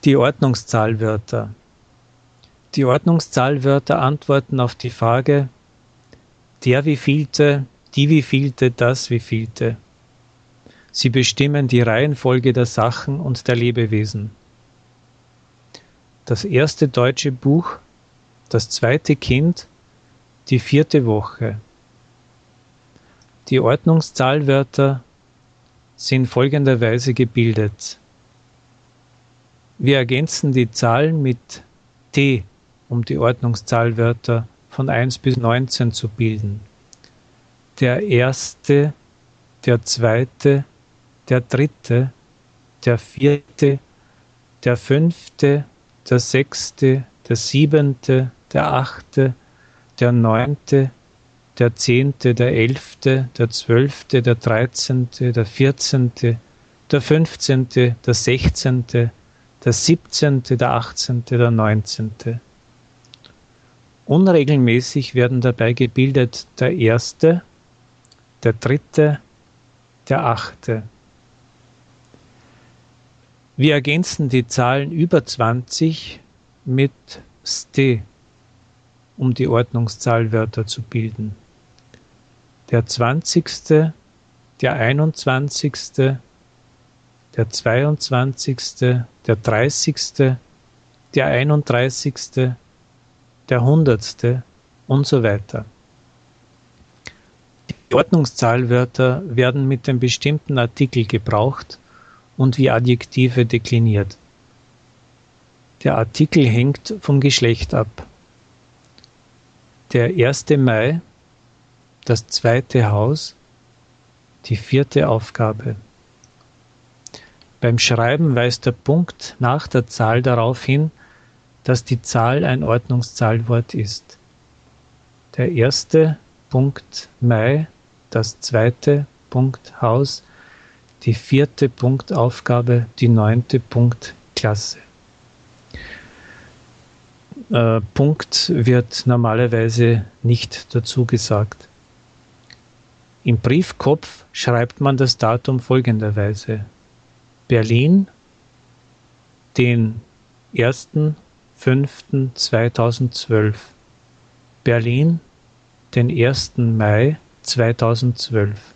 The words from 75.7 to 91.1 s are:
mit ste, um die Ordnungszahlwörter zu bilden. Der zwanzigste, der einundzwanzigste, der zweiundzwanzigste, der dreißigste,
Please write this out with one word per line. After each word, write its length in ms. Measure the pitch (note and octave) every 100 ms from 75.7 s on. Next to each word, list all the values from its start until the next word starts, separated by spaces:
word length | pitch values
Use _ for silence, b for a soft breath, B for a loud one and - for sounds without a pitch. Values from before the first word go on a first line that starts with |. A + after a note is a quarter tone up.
| - D#3+ D#3+ - - _ _ _ _
mit 260 | - C3 C3+ _ _ - - _
ste, 580 | - - - - C3+ A#2 - _ _ _ _ _ _ _ _ _ _ -
um 160 | C3
die 140 | A#2 B2+
Ordnungszahlwörter 1200 | A#2 A#2 A#2+ A#2 - - A#2 A2+ A2+ A2 - G#2+
zu 160 | -
bilden. 540 | A#2 A#2+ A2 G#2+ G#2+ G2+ _ _ _ _ _ - _ _ _ _ _ _ -
Der 140 | A#2 A#2
zwanzigste, 1080 | - A#2+ D3 - F3 - - - D#3 D#3+ - _ _ _ _ _ _
der 120 | C3
einundzwanzigste, 1500 | - A2+ C#3 D#3 - - C3 C#3+ - D3 - - - C3+ C3 _ _ _ _ _ _ _ _ _ _ _ -
der 120 | A2+
zweiundzwanzigste, 1600 | - - A#2 D3 D3+ - B2+ C3+ B2+ - B2+ - - B2+ B2 A#2+ _ -
der 100 | G#2+
dreißigste, 1000 | A2 G#2+ C3 - - D3 - - C3+ B2+ _ _ _ _ _ _ _